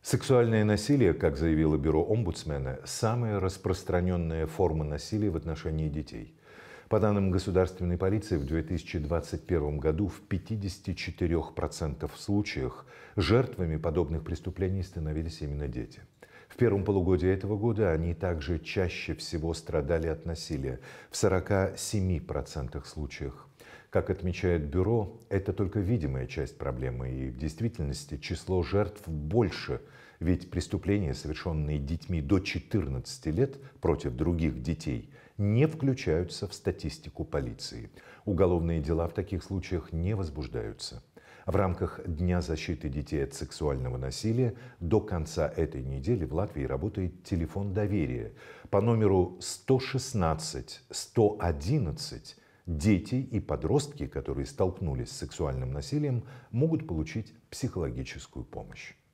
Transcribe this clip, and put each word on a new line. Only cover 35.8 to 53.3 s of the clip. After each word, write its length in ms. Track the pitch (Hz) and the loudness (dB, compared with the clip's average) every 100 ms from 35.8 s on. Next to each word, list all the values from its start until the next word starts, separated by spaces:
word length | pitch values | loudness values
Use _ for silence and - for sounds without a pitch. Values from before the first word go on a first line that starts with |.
| 135 127 - 80 90 - 101 | 0 0 2 2 0 -6 -8
в 80 | |
статистику 720 | - - - - - - - | -4 -4 -2 -6 -8 -14 -8
полиции. 680 | 160 151 127 110 - 113 110 - - - | -4 -2 -2 -6 -12 -12 -14 -18 -20 -10
Уголовные 560 | - 90 92 87 82 82 | -2 4 6 6 2 0
дела 280 | 71 82 85 | 2 0 0
в 60 | |
таких 280 | - 92 92 | -2 -4 -4
случаях 500 | - 98 - 87 - | -4 -6 -2 -4 -4
не 220 | 82 90 | -4 -2
возбуждаются. 880 | 107 90 71 65 - 107 - - - - - - - - | 0 -2 -6 -6 -6 -8 -10 -12 -12 -18 -20 -20 -10 0
В 80 | |
рамках 460 | 95 95 87 92 - - | 2 4 2 -2 -4 -8
Дня 340 | 80 90 90 | 0 2 2
защиты 480 | 85 78 - 82 76 | 2 -4 -2 -4 -4
детей 340 | 69 71 76 | -6 -4 -2
от 100 | 67 | -4
сексуального 680 | - 82 - 76 69 62 62 | -6 -10 -4 -2 0 -2 -4
насилия 580 | 67 65 110 117 123 - - - | -6 -4 -2 2 0 -2 -16 -8
до 200 | 85 107 | 4 4
конца 500 | - 87 78 - 76 - | 4 -4 -2 0 0 0
этой 280 | 78 69 | -2 -2
недели 400 | 65 67 65 117 | -6 -4 0 0
в 100 | 82 | 0
Латвии 300 | 78 101 76 | -2 -2 -4
работает 580 | 67 67 95 - 92 - | -4 -2 -2 -2 -4 -6
телефон 500 | - 90 80 98 101 | -4 -2 0 -4 -2
доверия. 640 | 95 104 101 123 123 110 - - - - | 0 0 0 0 -2 -6 -12 -20 -20 2
По 120 | 101 | 4
номеру 580 | 110 113 104 95 87 - | 6 6 8 8 6 0
сто 380 | - - - 131 | -10 -10 4 4
шестнадцать 1040 | - 131 - 110 82 80 - 67 - - _ | 4 -2 -2 2 4 2 -2 -8 -10 -16 _
сто 460 | - - - 104 - | -10 -2 4 6 6
одиннадцать 960 | 87 73 80 151 90 - - 58 - - _ _ - | 0 0 2 2 0 -4 -8 -12 -14 -20 _ _ -6
дети 480 | 80 92 95 - | 2 4 4 4
и 240 | 127 127 | -2 -2